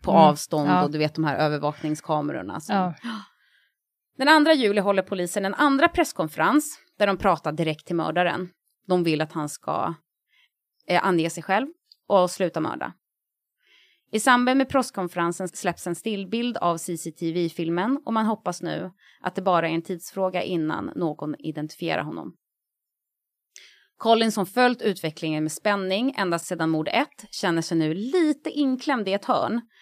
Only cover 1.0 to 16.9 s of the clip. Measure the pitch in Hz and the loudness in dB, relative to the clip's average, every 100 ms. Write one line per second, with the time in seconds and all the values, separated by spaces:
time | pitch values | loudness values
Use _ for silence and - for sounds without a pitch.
1 | 151 151 156 139 151 147 147 143 151 151 | -2 0 -2 0 0 0 -4 -4 -4 -4
2 | - 151 147 135 196 180 - 202 180 156 | -2 -2 -2 -6 -8 -10 -2 0 0 -4
3 | 240 220 196 _ _ _ _ _ _ _ | -10 -12 -14 _ _ _ _ _ _ _
4 | _ - 269 311 302 311 220 208 196 196 | _ -2 4 6 8 6 4 2 2 2
5 | 190 196 175 208 196 202 294 269 339 339 | 0 -2 -2 -2 -2 2 2 4 2 2
6 | 320 - 160 - 165 277 - - _ - | -2 0 -4 0 2 2 0 -10 _ -2
7 | 202 190 202 165 160 151 160 151 - 170 | 0 2 2 0 -2 -4 -4 -4 -4 -4
8 | 160 160 180 - 180 _ _ _ - 180 | -2 0 0 0 -6 _ _ _ 0 2
9 | 165 151 156 165 147 - - 156 - 165 | 2 0 -2 -4 -6 -8 -4 -2 -2 -6
10 | _ _ _ _ _ _ _ _ - 180 | _ _ _ _ _ _ _ _ -2 0
11 | - 175 160 170 156 196 277 - _ _ | 2 2 0 -4 -2 0 -2 -10 _ _
12 | - 202 180 - 180 170 160 - - 175 | 0 4 4 2 -2 -2 -4 -4 -10 -12
13 | _ _ _ _ _ _ _ _ _ _ | _ _ _ _ _ _ _ _ _ _
14 | _ 214 269 247 247 262 262 277 247 - | _ -2 4 4 4 2 2 0 -2 -4
15 | 180 180 170 175 185 - 185 170 - 170 | -6 -2 -2 -2 -6 -4 -4 -4 -6 -6
16 | 226 202 185 226 240 233 175 170 - | -4 -6 -4 -2 -2 0 0 0 -4